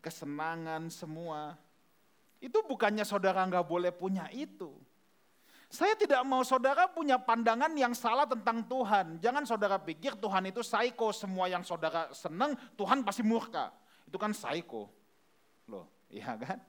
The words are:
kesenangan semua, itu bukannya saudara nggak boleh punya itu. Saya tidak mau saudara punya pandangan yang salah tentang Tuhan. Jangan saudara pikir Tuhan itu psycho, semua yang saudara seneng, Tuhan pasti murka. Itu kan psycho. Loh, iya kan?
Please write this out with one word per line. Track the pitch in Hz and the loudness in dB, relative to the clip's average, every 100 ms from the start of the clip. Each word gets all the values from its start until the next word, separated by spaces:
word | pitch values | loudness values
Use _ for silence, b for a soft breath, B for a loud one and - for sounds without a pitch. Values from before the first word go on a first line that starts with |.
kesenangan | 165 - 143 147 160 165 160 160 165 | -12 -10 -10 -6 -6 -6 -6 -6 -8
semua, | - 165 156 170 151 151 160 _ _ _ _ _ _ _ _ | -10 -12 -10 -8 -8 -10 -14 _ _ _ _ _ _ _ _
itu | 262 415 440 | 0 0 0
bukannya | 240 208 214 208 | 0 2 2 -2
saudara | 202 190 185 185 | 2 2 2 2
nggak | 180 | 2
boleh | 175 175 175 175 | 0 0 0 -2
punya | 185 190 147 247 | -4 -4 -6 -10
itu. | 302 - 170 139 _ _ _ _ _ b b b b | -12 -12 -14 -14 _ _ _ _ _ b b b b
Saya | - 370 427 | 0 2 4
tidak | 415 262 262 | 4 4 4
mau | 262 | 2
saudara | 254 262 254 294 | 4 4 4 4
punya | 359 330 302 247 | 2 2 2 2
pandangan | 247 233 233 226 302 | 4 4 4 4 2
yang | 311 247 240 | 2 0 2
salah | 240 240 285 | 0 2 2
tentang | 247 202 226 220 | 2 0 0 -2
Tuhan. | 262 220 202 170 165 | -2 4 4 2 0
Jangan | 208 269 269 | 0 0 0
saudara | 220 202 196 | 0 2 0
pikir | 190 160 269 226 | -2 -6 -6 -4
Tuhan | 208 190 190 | 0 0 0
itu | 196 233 | -6 -2
psycho, | 208 247 - 220 208 | 2 0 2 -2 -2
semua | 196 185 185 | -6 0 0
yang | 180 | 0
saudara | 175 170 160 165 156 | -4 -2 0 0 -4
seneng, | 139 160 160 285 269 B - | -8 -8 -2 -2 -2 B -6
Tuhan | 190 269 208 | 2 2 2
pasti | 196 | 0
murka. | 220 226 - 160 117 - b b | 2 2 0 -4 -4 -8 b b
Itu | b 185 | b -4
kan | 214 208 | -4 -4
psycho. | - 156 170 113 101 _ _ _ _ _ _ _ - | -4 -6 -6 -10 -12 _ _ _ _ _ _ _ -14
Loh, | 98 82 _ _ | -14 -14 _ _
iya | - - 110 | -12 -8 -8
kan? | 131 190 | -6 -8